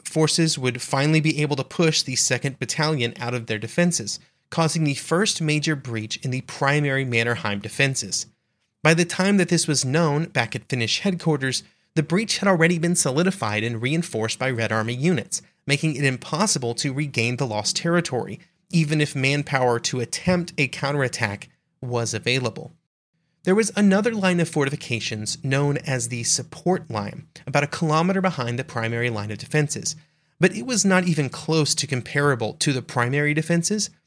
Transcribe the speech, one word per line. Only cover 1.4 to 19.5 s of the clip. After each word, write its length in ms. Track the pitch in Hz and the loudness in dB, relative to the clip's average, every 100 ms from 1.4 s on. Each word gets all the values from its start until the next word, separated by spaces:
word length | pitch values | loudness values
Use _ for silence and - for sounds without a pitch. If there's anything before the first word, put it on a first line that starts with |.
able 140 | 147 139 | 0 -2
to 80 | |
push 380 | - - 165 156 | -2 2 2 2
the 140 | - 127 | 0 0
Second 440 | - 123 139 127 | 0 0 -2 -6
Battalion 540 | - - 151 151 117 - | -6 -2 0 0 -2 -2
out 180 | 123 123 | -4 -4
of 100 | 113 | -4
their 140 | 107 | -6
defenses, 600 | 113 - 175 165 104 - _ _ _ | -4 2 2 2 -4 -10 _ _ _
causing 340 | - 160 165 | 0 0 2
the 120 | 151 135 | 0 0
first 460 | - 165 214 - | 0 0 2 0
major 340 | 156 151 151 147 | 0 0 0 -2
breach 420 | 127 113 107 - | -4 -6 -6 -6
in 140 | 135 | -4
the 100 | 127 | -4
primary 640 | - - 139 147 143 135 131 | -6 -2 2 4 2 0 0
Mannerheim 540 | 117 117 113 107 101 | 2 2 0 -2 -4
defenses. 640 | 104 - 139 131 95 - - _ _ _ _ _ | -4 0 0 0 -4 -6 -8 _ _ _ _ _
By 120 | 156 170 | 4 4
the 100 | 175 | 2
time 320 | - 190 202 | 0 2 4
that 120 | 175 | 4
this 180 | 170 - | 2 2
was 180 | 139 127 | 0 0
known 400 | 151 165 147 165 | 2 2 2 0
back 300 | 135 113 120 | -2 -2 -4
at 120 | - | -4
Finnish 340 | 127 113 - | -2 -2 -2
headquarters, 600 | 202 175 165 147 135 123 - _ _ | -2 -2 0 0 0 -4 -8 _ _
the 100 | - | -2
breach 360 | 147 180 226 - | 0 0 0 0
had 100 | 196 | 2
already 300 | 175 165 175 | 4 4 4
been 160 | 170 175 | 2 2
solidified 680 | 143 131 180 - 107 104 | 2 2 2 2 -2 0
and 180 | 117 113 | -2 -2
reinforced 580 | 127 160 165 113 110 - | -2 0 -2 -2 -2 -2
by 100 | 131 | -2
Red 220 | 120 110 | 0 0
Army 240 | 110 110 127 | 0 -2 0
units, 480 | 160 151 - - - _ - | 2 2 0 -8 -10 _ -2
making 280 | 143 160 131 | 0 0 0
it 80 | |
impossible 680 | 143 127 - 151 214 - 120 | 0 0 -2 -2 0 0 -2
to 180 | 117 143 | -2 -4
regain 440 | 131 151 120 113 123 | -4 -4 0 0 0
the 100 | 135 | -2
lost 300 | 107 104 - | -2 -2 -2
territory, 640 | 170 175 170 127 95 - - _ _ | 0 0 0 -4 -6 -10 -18 _ _
even 280 | 170 147 156 | 0 2 2
if 160 | 147 139 | 0 0
manpower 640 | 135 143 139 | 0 0 0